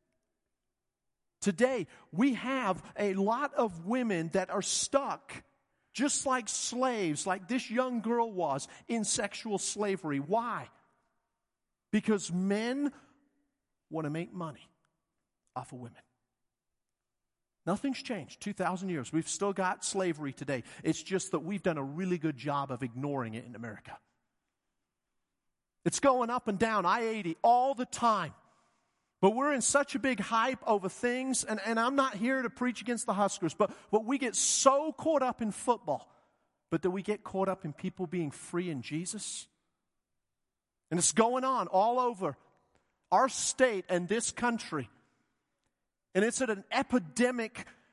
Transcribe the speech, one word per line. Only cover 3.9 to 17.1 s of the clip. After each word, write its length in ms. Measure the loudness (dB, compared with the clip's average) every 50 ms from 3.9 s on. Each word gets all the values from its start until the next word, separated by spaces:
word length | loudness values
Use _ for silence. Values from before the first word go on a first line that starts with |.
| 0 0 2 2 0 0 0 0 0
that 160 | 0 0 0
are 120 | -2 -2
stuck, 720 | -2 0 -2 -2 -2 0 0 0 0 -2 -4 -6 -8 -14 -16 -16 -18 _ _ _ _ _ _ _ _ _ -4
just 320 | -2 0 0 0 0 0
like 220 | 0 0 0 0
slaves, 800 | -4 -4 -4 -4 -4 -2 0 0 2 2 2 0 0 0 0 0
like 220 | -2 -2 -2 -2 -2
this 200 | -2 -2 -2 0
young 300 | 0 0 0 2 0 -2
girl 320 | 0 0 2 2 0 0
was, 360 | 0 -2 0 0 0 -2 -4 -8 -14 -16 -6
in 160 | -2 -2 0 0
sexual 540 | 0 0 0 -2 -4 -6 -8 -4 -4 -2
slavery. 640 | -2 -2 -4 -4 -2 0 0 -2 -2 -2 -2 -2 -2
Why? 500 | 0 0 0 0 0 -2 -4 -6 -8 -10 -16 _ _ _ _ _ _ _ _ _ _ _ _ _ _ _ _ _ _ _ _ _ _ _
Because 400 | 0 0 2 2 2 0 0 -2
men 640 | -2 -2 0 0 0 0 0 -2 -2 -2 -2 -2 -4 -6 -14 _ _ _ _ _ _ _ _ _ _ _ _ _ _ _ _ _
want 160 | -6 -6 -4
to 40 | -4
make 240 | -4 -4 -6 -8 -8
money 360 | -8 -8 -8 -10 -12 -20 -20 _ _ _ _ _ _ _ _ _ _ _ _ _ _ _ _ _
off 180 | -10 -10 -10 -12
of 60 | -14
women. 180 | -14 -14 -16 -20 _ _ _ _ _ _ _ _ _ _ _ _ _ _ _ _ _ _ _ _ _ _